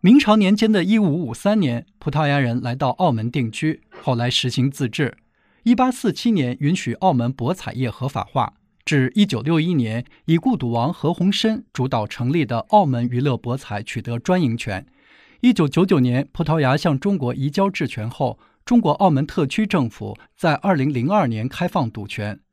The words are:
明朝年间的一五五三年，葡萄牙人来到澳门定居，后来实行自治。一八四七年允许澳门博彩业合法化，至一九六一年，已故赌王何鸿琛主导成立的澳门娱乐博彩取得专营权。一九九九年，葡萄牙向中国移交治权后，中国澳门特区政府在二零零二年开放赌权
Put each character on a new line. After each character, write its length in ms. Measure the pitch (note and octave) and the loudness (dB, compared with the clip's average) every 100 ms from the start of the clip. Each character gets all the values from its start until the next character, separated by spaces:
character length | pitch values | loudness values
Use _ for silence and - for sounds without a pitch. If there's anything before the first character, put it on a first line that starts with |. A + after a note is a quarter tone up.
明 180 | F3 C4+ | 8 6
朝 160 | G#3+ G#3+ | 6 4
年 180 | F#3+ | 4
间 160 | G#3 A3 | 4 4
的 140 | G#3 | 2
一 160 | F3 A3 | 2 2
五 280 | G3 D3 F3 | 2 0 -4
五 60 | |
三 240 | - G3+ G#3+ | -4 0 0
年， 280 | D#3 A#2 - _ | 0 -2 -8 _
葡 140 | - | -6
萄 160 | C#3+ D3 | -2 0
牙 100 | C#3+ | 0
人 220 | B2+ A#2+ | 0 -2
来 140 | A#2+ B2+ | -4 -4
到 140 | C#3 | -4
澳 200 | B2 F3+ | 0 0
门 220 | A#2 A2+ | 0 -2
定 180 | - A2+ | -2 -4
居， 320 | - D#3 D#3 _ - | -2 -4 -4 _ -10
后 140 | - A#2+ | -4 -2
来 140 | A#2+ | 0
实 200 | - C3 | -2 -2
行 200 | - C3 | 0 -2
自 200 | C3+ B2+ | -2 -6
治。 260 | - C#3 - _ _ _ _ | -2 -4 -4 _ _ _ _
一 100 | - | 0
八 160 | A#3+ B3+ | 2 2
四 220 | B3+ A3+ | 0 -2
七 200 | - A#3+ | -2 0
年 260 | G#3 B2 B2+ | 0 0 -2
允 160 | C#3+ F#3 | -2 -2
许 180 | - A#2 | -4 -2
澳 180 | F#2+ | 0
门 180 | C3+ A#2+ | 2 0
博 220 | C3 A#2+ | -2 -4
彩 180 | F#3 - | -4 -6
业 180 | - B2+ | -6 -6
合 160 | - C3 | -4 -6
法 160 | B2+ F#2 | -6 -6
化， 300 | C#3 A2 _ _ _ | -4 -4 _ _ _
至 260 | - D3 C3 - | -2 2 2 2
一 100 | G3+ | 2
九 140 | B2 | 0
六 220 | C3 E3 | 0 0
一 120 | D#3+ | 0
年， 300 | E3+ A2+ A2+ A#2+ _ - | 0 -2 -4 -8 _ 0
已 100 | E3 | 0
故 220 | C4 G#3+ | 2 -2
赌 140 | B2 | -2
王 200 | A#2 B2 | -2 -2
何 200 | F3 D3 | -2 -4
鸿 180 | F3 F3+ | 0 0
琛 320 | G3+ A3 A3 - | 0 0 -2 -8
主 160 | - B2+ | -6 -2
导 180 | B2 G#2 | -2 -4
成 280 | - B2 | -4 -2
立 120 | E3 C3 | 0 0
的 140 | A#2+ - | -4 2
澳 140 | G#3 F3 | 2 4
门 220 | B2 A#2+ | 0 -2
娱 140 | A#2+ | -2
乐 160 | C#3+ A#2+ | -2 -2
博 180 | A#2+ B2+ | -4 -8
彩 260 | - G#2 | -6 -10
取 200 | G2+ B2 | -8 -10
得 180 | A2+ A#2 | -6 -8
专 220 | - F3+ | 0 2
营 160 | D3 A2+ | 2 -2
权。 280 | - F#2+ - _ _ _ _ _ | -4 -8 -10 _ _ _ _ _
一 140 | B3 | 2
九 160 | B3 D3+ | 4 2
九 160 | - F#3 | 2 2
九 160 | E3 | 4
年， 260 | B2 B2 C#3 | 2 0 -2
葡 100 | - | -4
萄 160 | D#3 D#3+ | -2 2
牙 160 | C3 C#3+ | 2 2
向 240 | F3 C3+ | 0 0
中 180 | G3 G3 | 0 -2
国 160 | B2+ | -2
移 160 | B2+ C#3 | -2 -4
交 200 | C#3+ G3 | 0 0
治 180 | F#3+ D3 | 0 -6
权 220 | - A2 | -4 -10
后， 300 | - C3 A2+ _ _ | -4 -4 -4 _ _
中 160 | - A#3+ | 2 2
国 120 | D#3 | 4
澳 180 | D3 F#3+ | 2 4
门 180 | C3+ D3+ | 4 0
特 180 | - C#3+ | -2 -2
区 220 | - G#3+ | 0 0
政 220 | F3+ A#2+ | 0 -2
府 280 | - G#2 G#2 - _ | -4 -12 -12 -18 _
在 180 | E3+ D3 | -2 -2
二 180 | G3+ | 0
零 200 | E3+ C3+ | 0 0
零 180 | C3+ B2 | 0 0
二 160 | G#3 D3 | 2 0
年 220 | A2 A#2 | -2 -6
开 180 | - F3 | -4 -4
放 240 | F#3 B2 | -2 -4
赌 160 | A2+ G#2 | -6 -12
权 320 | - G#2 G2+ _ | -8 -8 -10 _